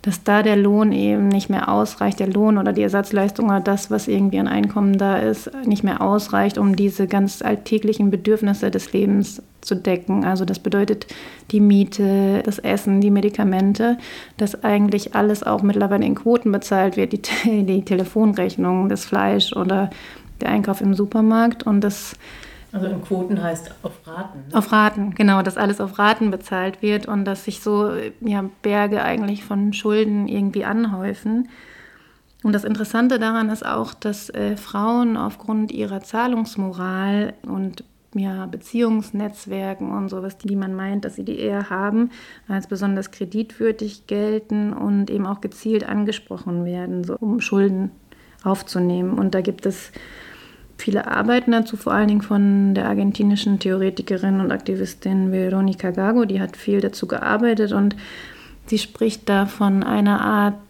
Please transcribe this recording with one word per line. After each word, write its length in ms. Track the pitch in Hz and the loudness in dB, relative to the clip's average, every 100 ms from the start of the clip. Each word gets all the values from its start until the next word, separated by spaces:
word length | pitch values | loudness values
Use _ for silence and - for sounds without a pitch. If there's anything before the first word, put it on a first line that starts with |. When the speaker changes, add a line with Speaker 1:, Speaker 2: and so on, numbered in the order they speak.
| 208 | -2
Speaker 1:
dass 160 | 175 | -2
da 220 | - 208 | 2 2
der 100 | 214 | 4
Lohn 380 | 202 202 208 214 | 4 4 4 4
eben 340 | 196 202 208 202 | 4 2 2 4
nicht 240 | 196 202 | 2 2
mehr 180 | 196 - | -2 2
ausreicht, 520 | 202 214 - 202 196 | 0 0 0 -2 0
der 80 | 196 | 0
Lohn 300 | 196 214 202 | 2 4 4
oder 140 | 196 | 2
die 100 | 190 | 2
Ersatzleistung 640 | 202 196 196 208 196 202 220 | 2 0 0 0 0 0 2
oder 120 | 196 | 2
das, 320 | 190 196 - | 2 -2 0
was 160 | 214 202 | -4 0
irgendwie 320 | 202 196 196 | 2 2 2
an 80 | 202 | 0
Einkommen 520 | 208 208 208 202 196 | 0 0 2 2 4
da 200 | 196 196 | 2 2
ist, 320 | 220 214 - 269 240 | 0 -2 -6 -6 -2
nicht 160 | 208 | 0
mehr 180 | 202 - | 0 0
ausreicht, 580 | 190 202 202 196 202 202 | 2 0 0 0 2 2
um 180 | 202 190 | 2 4
diese 320 | 202 190 190 | 0 0 0
ganz 340 | 202 196 - | 2 0 -2
alltäglichen 720 | - - - 220 214 214 202 | -4 -4 -2 0 0 2 2
Bedürfnisse 580 | 190 202 214 202 202 202 | 2 2 2 2 0 0
des 220 | 185 - | -2 -2
Lebens 500 | 185 196 202 202 - - _ | 0 2 2 0 -6 -20 _
zu 120 | - | -6
decken. 500 | 185 190 180 180 196 | -2 0 -2 0 0
Also 200 | 185 185 | 0 0
das 160 | 185 185 | -2 -4
bedeutet 480 | - 202 202 208 - - - - - | -2 0 0 -2 -6 -16 -18 -20 -2
die 80 | 214 | 4
Miete, 840 | 208 202 196 - 196 196 196 196 | 6 6 4 2 2 4 4 2
das 160 | 214 202 | 0 -2
Essen, 400 | 208 196 - 196 | -2 0 2 4
die 100 | 202 | 6
Medikamente, 880 | 202 208 208 202 190 196 202 233 240 - - - - | 4 2 2 2 4 2 2 2 0 -4 -18 -18 -4
dass 260 | 202 - | -4 -2
eigentlich 540 | 226 208 208 202 - 214 | 0 4 4 2 0 2
alles 260 | 208 208 | 2 2
auch 200 | - 214 | 0 2
mittlerweile 440 | 202 202 202 202 214 | 2 2 2 2 2
in 80 | |
Quoten 380 | - 226 240 226 | 0 2 4 4
bezahlt 440 | 196 - 190 190 196 | 0 0 2 2 2
wird, 160 | 190 | -2
die 100 | 208 | -2
Te-, 420 | - 208 233 214 | -4 0 2 2
die 200 | 190 190 | 2 0
Telefonrechnung, 1040 | 190 185 185 220 220 196 180 185 180 185 190 | 2 0 0 2 2 4 -2 0 0 2 2
das 160 | 196 | -2
Fleisch 500 | - 208 196 202 190 - | -2 0 2 2 0 0
oder 340 | 185 190 196 - - - - - | 0 0 0 -6 -18 -20 -20 -6
der 100 | - | -2
Einkauf 300 | 208 202 196 | 0 0 0
im 140 | 196 | 0
Supermarkt. 680 | 190 202 220 220 220 233 233 | 2 0 2 4 4 2 0
Und 160 | 226 202 | 0 2
das 340 | 208 202 - - - - - - - | 2 -2 -12 -16 -20 -20 -20 -20 -12
Speaker 2:
Also 160 | 202 190 | -6 -4
in 140 | 180 | -6
Quoten 400 | - 185 180 190 | -4 -4 -2 -2
heißt 320 | 170 165 - - | -2 -6 -10 -12
auf 100 | - - - | -12 -12 -14
Raten, 320 | 165 196 139 135 | -12 -12 -14 -2
ne? 60 | |
Speaker 1:
Auf 160 | 226 208 | -2 2
Raten, 440 | 214 214 208 202 | 4 4 2 -4
genau, 260 | - 202 196 | 2 4 4
dass 160 | 185 185 | 0 0
alles 240 | 196 202 | -2 -2
auf 180 | 202 196 | -6 2
Raten 320 | 208 220 214 | 2 4 0
bezahlt 520 | 185 - 185 190 190 | -2 -6 -4 -4 -2
wird 240 | 208 208 208 | -2 0 0
und 180 | 208 | -2
dass 200 | 196 190 | -2 -4
sich 160 | - - | -8 -6
so, 300 | 214 208 208 175 220 - | 0 2 0 -2 -8 -6
ja, 240 | 226 202 190 - | -2 -2 -4 -4
Berge 420 | 208 208 208 208 | -2 0 0 0
eigentlich 420 | - - 202 202 | 0 -2 -2 -4
von 280 | - 202 202 | -4 0 0
Schulden 560 | 202 214 214 214 208 202 | 0 0 2 2 0 -2
irgendwie 380 | 202 196 196 - | -2 -2 -2 -2
anhäufen. 840 | 214 226 190 196 196 214 226 247 - - - - - _ _ _ _ | 0 -2 -2 -6 -6 -2 -2 -4 -10 -20 -20 -20 -20 _ _ _ _
Und 100 | 214 | -2
das 120 | 208 | 0
Interessante 540 | 208 214 214 226 247 233 | -2 -4 -2 0 2 2
daran 300 | 220 226 214 | 0 0 0
ist 160 | 220 | -2
auch, 300 | - 226 226 | -4 -4 -6
dass, 340 | - 214 208 - | -6 -6 -6 -8
äh, 260 | - 202 202 | -6 -4 -4
Frauen 600 | - 202 214 240 240 220 | -6 -2 0 2 2 0
aufgrund 560 | 208 - - 214 214 | -4 -8 -4 -2 -2
ihrer 300 | - 208 196 | -4 -6 -6
Zahlungsmoral 1300 | - 220 247 233 226 - 190 180 185 185 196 202 214 - - | -6 -4 -2 -2 -4 -4 -6 -4 -6 -2 0 0 -2 -8 -8
und, 360 | 190 190 175 - _ _ | -6 -6 -10 -20 _ _
ja, 300 | 202 196 190 | -6 -4 -6
Beziehungsnetzwerken 1500 | 185 180 - 233 233 220 208 202 208 208 196 196 190 190 190 | -10 -12 -6 0 2 0 -2 -6 -6 -8 -10 -6 -6 -6 -6
und 180 | 202 196 | -6 -6
sowas, 260 | 190 190 196 | -8 -10 -10
die 180 | 202 | -4
man 200 | 196 190 | -4 -4
meint, 320 | 190 190 202 202 | -6 -4 -4 -6
dass 80 | |
sie 100 | - | -8
die 140 | 196 - | -8 -4
eher 320 | 214 202 196 | -4 -4 -4
haben, 400 | 190 202 214 240 - - - - | -4 -2 0 0 -4 -20 -20 -6
als 200 | 196 190 | -6 -4
besonders 440 | 190 202 196 196 | -4 -2 -2 -6
kreditwürdig 960 | - 185 214 220 - 226 220 214 202 - | -10 -6 -4 -6 -2 -2 -2 -8 -10 -6
gelten 680 | 202 214 220 214 208 208 | -2 0 -2 -2 -2 -2
und 340 | - 202 202 196 | -2 0 0 0
eben 180 | 202 190 | -2 -4
auch 140 | 202 | -6
gezielt 480 | 202 - 220 220 - | -8 -6 -2 0 0
angesprochen 800 | 202 208 214 - 180 - 175 175 | -2 -2 -4 -10 -10 -6 -4 -4
werden, 380 | 180 180 180 | -4 -4 -6
so 120 | 175 190 | -6 -4
um 200 | 220 226 | -2 -2
Schulden 500 | - 196 196 190 196 - _ - - - | 0 2 2 2 -4 -8 _ -20 -20 -6
aufzunehmen. 720 | 190 190 - 185 175 180 185 202 | -4 -2 -4 -2 0 0 -2 0
Und 160 | 196 | 0
da 60 | 185 | 0
gibt 240 | 180 180 | -2 -2
es 280 | 196 190 - - - - - - - - - - | -6 -6 -14 -20 -20 -20 -20 -20 -20 -20 -20 -8
viele 280 | - 202 - | -2 -2 -2
Arbeiten 460 | - 214 247 247 | -2 2 2 2
dazu, 240 | 226 226 214 | 0 0 -4
vor 160 | - | -2
allen 160 | 202 208 | 2 2
Dingen 140 | 208 | 2
von 520 | 202 202 202 196 196 | 2 2 4 4 4
der 120 | 196 202 | 2 0
argentinischen 720 | 202 196 202 208 202 208 196 | 0 0 2 2 2 2 0
Theoretikerin 840 | 190 185 190 185 - 185 196 190 | 0 0 0 -2 -4 -2 0 0
und 120 | 190 | 0
Aktivistin 800 | 190 - 190 185 - 190 190 190 | -2 -4 -4 -6 -6 -2 0 0
Veronica 580 | 185 185 190 196 185 190 | 0 0 2 0 0 -4
Gago, 340 | 180 196 240 | -2 0 2
die 160 | 220 190 | 2 -2
hat 160 | 190 - | -4 -6
viel 240 | - 202 | -2 0
dazu 260 | 196 - 180 | 0 -4 -6
gearbeitet 640 | - - 214 233 214 208 | -4 0 2 2 2 0
und 240 | 202 202 202 - - - - - - - | 2 0 0 -14 -18 -18 -20 -20 -20 -4
sie 120 | 214 | -4
spricht 500 | - - 226 214 - | -4 -2 -2 -2 0
da 180 | 196 202 | 0 0
von 360 | - 202 196 | 0 2 2
einer 380 | - 208 202 196 | 2 2 2 2
Art 340 | - 214 208 202 | 2 2 2 -2